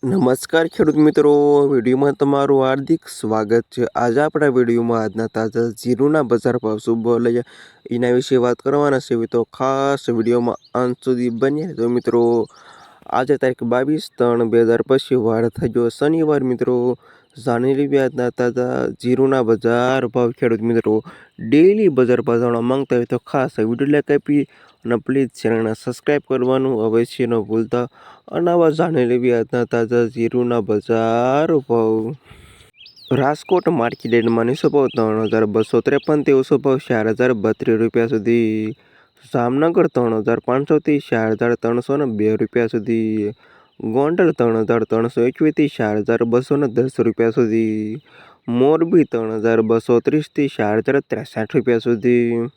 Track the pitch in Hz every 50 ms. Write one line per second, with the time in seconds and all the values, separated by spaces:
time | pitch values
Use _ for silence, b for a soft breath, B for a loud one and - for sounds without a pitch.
0 | - 131 107 196 147 127 127 - - - - 160 160 165 - - - 151 143 151
1 | 151 151 143 - 147 147 147 147 147 147 143 143 143 139 139 131 110 123 127 131
2 | 143 143 131 - 147 143 139 139 139 139 139 135 131 131 131 139 139 135 160 165
3 | _ - - - - 107 110 110 110 101 110 117 113 _ - - 123 - _ -
4 | 120 120 113 131 147 156 _ 156 151 143 127 127 123 117 120 120 117 117 117 113
5 | 110 107 95 110 113 110 _ 120 113 110 - 117 117 117 107 - - 120 123 107
6 | 135 147 151 156 143 113 120 113 - 131 117 123 - 110 107 107 - - 117 117
7 | 110 117 120 117 120 117 117 123 120 B B B B B B B B - - 120
8 | 123 123 123 123 - - 135 127 120 123 123 _ - 135 139 147 147 143 139 131
9 | - - 127 117 113 113 - 117 113 _ - - 131 131 135 135 135 139 139 135
10 | - - 117 113 113 113 120 120 120 120 - - _ _ _ 120 127 123 123 _
11 | - 131 127 120 123 123 117 113 123 135 143 151 156 185 - - 113 120 123 123
12 | - - 117 120 117 117 117 117 107 - B B B B B B B B B B
13 | B - - - 131 127 147 127 - 131 127 _ 131 117 120 123 131 139 151 156
14 | - - _ - 123 120 120 117 117 113 107 117 117 110 117 113 - - 131 131
15 | - - 135 127 107 113 113 113 117 117 - - - 123 110 120 120 117 - -
16 | 139 147 160 165 160 151 151 143 135 127 123 113 147 135 127 123 120 127 123 b
17 | b b b b b b b 147 113 131 120 117 123 131 139 135 143 139 139 139
18 | 135 127 135 135 123 123 - - 123 120 117 123 123 127 127 131 127 - - _
19 | - 120 123 123 135 135 135 131 120 110 113 101 - 117 117 120 123 127 131 135
20 | 127 113 113 127 123 117 117 _ - 120 113 107 110 117 117 113 - 107 107 110
21 | B B B B B B B - - 113 117 147 165 190 202 214 220 185 143 127
22 | 127 117 123 120 117 - 120 117 120 120 120 117 120 120 127 135 139 - 131 123
23 | 120 - - 120 _ - - 147 131 - - - 110 110 120 117 139 139 147 147
24 | - - 147 143 _ - 147 147 135 b b b b b b b _ 117 120 113
25 | - - 131 139 135 117 _ - - 113 117 113 113 110 110 - - - 123 -
26 | _ - 147 147 - _ 135 131 123 127 131 131 131 131 131 110 107 113 110 117
27 | 120 120 - - 123 117 117 113 101 104 110 113 113 110 - 120 123 120 B B
28 | B B B B B - - 165 170 175 170 175 170 160 147 156 170 175 156 -
29 | 127 117 123 127 120 127 120 117 113 - - 123 120 - - 120 117 110 120 120
30 | 120 113 - 117 113 113 - 123 123 120 120 117 104 95 107 104 - - 117 113
31 | 113 113 113 117 120 127 135 143 156 165 165 147 131 - 117 117 113 110 110 113
32 | 110 113 147 - b b b b b b b b b b _ _ - - - -
33 | - - 135 123 131 135 151 147 - - 185 180 175 - 175 143 117 117 - _
34 | - 120 110 120 113 117 113 113 113 117 131 160 - 151 135 143 135 123 - 131
35 | 113 110 107 110 113 104 - 110 113 107 101 110 110 - - 120 110 - 135 143
36 | - - 151 151 139 - 139 131 131 - 151 131 135 139 135 151 - - 127 113
37 | 107 110 110 - 123 127 127 110 98 110 110 _ - - 113 110 113 113 - 120
38 | 117 113 117 110 101 117 117 120 117 110 107 110 107 107 110 b b b b b
39 | b b b _ _ - - 135 120 123 127 139 156 165 170 - 165 - _ 127
40 | 123 117 113 110 104 110 117 - - - 123 131 143 - 160 151 - - 151 143
41 | - - - 117 110 110 110 101 120 120 120 - - 117 117 120 120 - 139 143
42 | 151 131 110 101 107 107 110 104 113 107 - 123 117 113 - 117 104 113 113 113
43 | 110 110 110 110 104 104 110 b b b b b b b b b - 110 110 127
44 | 139 151 170 185 185 160 160 - 123 117 113 113 110 - 117 117 110 _ - 113
45 | 113 120 - - 117 127 - - 165 156 156 - 151 135 - - 120 107 107 107
46 | 104 - 117 113 120 117 117 123 127 - 147 139 147 127 110 123 127 131 - -
47 | 117 110 107 - 117 113 113 117 120 110 107 113 113 110 107 107 107 107 110 147
48 | b b b b b b b b b - 120 120 127 139 156 160 165 165 185 175
49 | 147 - - 117 113 110 110 110 104 117 113 113 110 107 117 117 - - 123 117
50 | - - 131 156 151 - _ - 147 135 - - 113 104 107 110 - - 135 139
51 | - _ - 110 131 - - - 110 - - 147 113 123 120 113 - 123 120 110
52 | 95 123 120 120 120 117 117 117 117 135 _